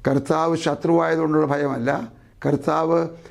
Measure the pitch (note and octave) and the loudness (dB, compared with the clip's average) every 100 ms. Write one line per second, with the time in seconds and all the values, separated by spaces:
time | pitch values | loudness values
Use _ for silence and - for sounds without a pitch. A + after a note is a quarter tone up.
0 | C#3 C#3 C#3 D#3+ E3 E3 E3 C#3+ E3 E3+ | -2 0 0 0 0 0 -2 -2 2 2
1 | E3 E3 D#3 D#3 D3 C#3+ C#3+ B2+ B2 C#3+ | 2 0 2 2 2 0 -2 -2 -2 -2
2 | A#3 - - - C#3 C#3 E3 D#3 D#3+ E3+ | -6 -16 -20 -6 -2 0 0 0 2 0
3 | E3 - - | 0 -8 -20